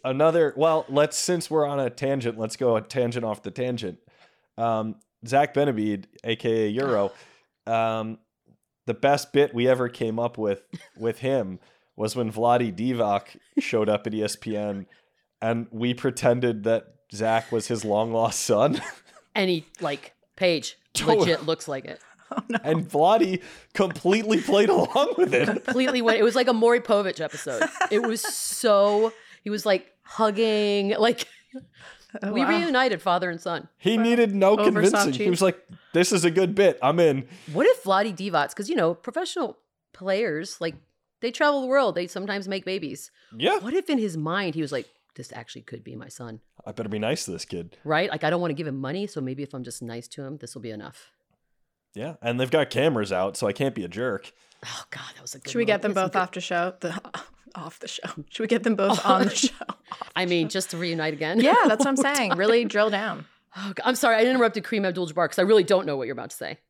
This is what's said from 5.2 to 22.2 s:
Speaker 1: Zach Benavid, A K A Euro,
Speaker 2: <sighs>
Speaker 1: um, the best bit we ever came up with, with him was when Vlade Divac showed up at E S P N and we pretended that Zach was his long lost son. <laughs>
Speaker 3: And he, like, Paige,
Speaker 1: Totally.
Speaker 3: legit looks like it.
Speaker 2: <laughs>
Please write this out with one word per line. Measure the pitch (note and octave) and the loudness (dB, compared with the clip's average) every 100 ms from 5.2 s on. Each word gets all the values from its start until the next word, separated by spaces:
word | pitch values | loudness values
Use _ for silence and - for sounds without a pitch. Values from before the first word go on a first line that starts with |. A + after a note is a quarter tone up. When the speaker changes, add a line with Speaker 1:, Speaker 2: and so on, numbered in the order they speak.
| A2+ | 0
Speaker 1:
Zach | C3+ D3 | 2 2
Benavid, | C#3 C#3+ A2 G#2+ G2+ - - | 2 0 0 -2 -4 -8 -12
A | A#2 A2+ | -6 -2
K | A#2+ A2+ G#2+ | 0 0 0
A | |
Euro, | A2+ C#3 G#2+ G2 - - _ | 0 0 0 0 -6 -20 _
Speaker 2:
<sighs> | _ _ - | _ _ -4
Speaker 1:
um, | A2+ A2+ A2+ A2 A2+ _ _ _ _ _ _ - | -2 0 -2 -6 -10 _ _ _ _ _ _ -8
the | A2+ | 0
best | C#3+ C#3+ - | 2 2 2
bit | C#3+ C#3+ | 2 2
we | A#2+ B2 | 2 2
ever | B2+ B2 | 2 0
came | - A2+ A2+ | -2 -4 -2
up | A#2+ A#2 | -4 -2
with, | G#2+ G2 _ - - - | -2 -2 _ -18 -18 -6
with | A2+ A2 | -4 -2
him | C3 C3+ G2 F2+ _ _ _ - | -2 -2 -2 -10 _ _ _ -6
was | A2 B2 | -4 -2
when | A2+ | -4
Vlade | G#2+ A#2 B2 A#2 F2+ | 0 2 4 2 -2
Divac | B2 A#2+ G#2+ G2+ - - _ - | -4 0 0 0 -4 -20 _ -4
showed | - A2+ G#2+ | 0 0 2
up | G#2 G#2+ | 0 -2
at | G#2+ | -4
E | |
S | G#2 - | -4 -4
P | A2+ G#2 | -6 -4
N | G#2 G2 F#2 _ _ _ _ _ | -4 -6 -10 _ _ _ _ _
and | A2+ A#2 A2+ | -4 -2 -6
we | A2+ A#2+ | -4 -4
pretended | B2 C#3 B2 B2+ A#2+ B2 A2 | 0 -4 0 0 2 0 0
that | G#2+ A2+ - _ _ | 0 -2 -4 _ _
Zach | G#2 A2 A2+ - | -4 0 0 0
was | A#2 - | -4 -2
his | A#2 G#2+ | -4 0
long | G#2 A2+ | 0 0
lost | A2+ A2+ - | 0 0 -2
son. | - G#2+ C#3 D4 - | 0 2 2 0 -8
<laughs> | - _ - _ | -16 _ -20 _
Speaker 3:
And | G#3+ F#3+ | -2 0
he, | E3+ - - | -2 -6 -8
like, | E3 C#3+ - _ _ - | -6 -6 -12 _ _ -2
Paige, | F#3 D#3+ - - _ | 0 0 -4 -14 _
Speaker 1:
Totally. | - A#3+ A3 | -2 4 4
Speaker 3:
legit | E3+ D#3+ D#3 | 4 2 0
looks | D#3+ - | -4 -4
like | C3+ D3 | -10 -10
it. | - - | -18 -20
Speaker 2:
<laughs> | _ | _